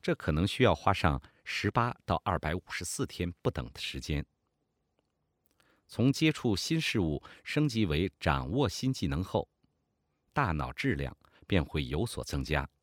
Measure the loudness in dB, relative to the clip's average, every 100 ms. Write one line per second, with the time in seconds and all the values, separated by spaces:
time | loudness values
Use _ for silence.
0 | -2 -2 0 2 2 4 4 4 2 2
1 | 2 0 -4 _ -10 -4 0 2 0 -4
2 | -2 -2 0 0 0 -4 -6 -10 -8 -6
3 | -6 -4 -6 -2 -4 -4 -8 -8 -10 -8
4 | -4 -4 -4 _ _ _ _ _ _ _
5 | _ _ _ _ _ _ _ _ _ 2
6 | 2 4 2 2 0 0 0 0 0 0
7 | 0 0 -6 -20 -6 0 0 2 2 2
8 | 0 _ 2 2 0 0 0 0 -2 0
9 | 0 0 0 -2 -4 _ _ _ _ _
10 | _ _ _ -2 0 0 -2 -4 -2 0
11 | -2 -8 _ _ 0 0 2 -2 -2 -2
12 | -4 -6 -6 -4 0 0 -2 _